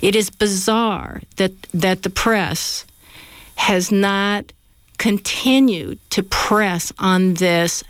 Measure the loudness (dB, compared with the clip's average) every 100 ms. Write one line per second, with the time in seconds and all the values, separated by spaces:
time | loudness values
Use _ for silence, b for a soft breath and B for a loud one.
0 | 0 2 0 -2 -2 0 0 0 0 -2
1 | -8 -14 -10 -2 -2 -4 -8 -2 0 0
2 | -4 -2 0 0 0 -4 -6 -8 -12 _
3 | B B B B B B 0 0 2 2
4 | 2 0 0 -2 -6 -18 _ _ _ -4
5 | -2 -2 -4 -4 2 4 4 2 -4 -12
6 | -6 -4 -2 -2 0 2 2 -2 -6 -4
7 | 0 2 2 2 2 2 0 -4 -10